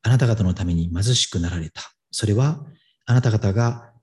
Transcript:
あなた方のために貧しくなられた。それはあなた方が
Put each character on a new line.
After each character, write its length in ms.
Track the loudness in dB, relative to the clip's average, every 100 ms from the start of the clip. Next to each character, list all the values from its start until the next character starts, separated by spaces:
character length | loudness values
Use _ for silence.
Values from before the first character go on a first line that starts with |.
あ 80 | 2
な 80 | 2
た 100 | 2
方 160 | 2
の 100 | 0
た 120 | 0 -2
め 80 |
に 160 | -2 -2
貧 100 | -2
し 240 | 0 0 -2
く 120 | -4
な 100 | -4
ら 100 | -4
れ 100 | -8
た。 120 | -12 -18 _ _
そ 140 | -4 0
れ 80 |
は 320 | 2 0 -2 -10 -20 _ _ 0
あ 80 |
な 80 | 2
た 100 | 4
方 220 | 2 0
が 380 | 0 0 -2 -12 _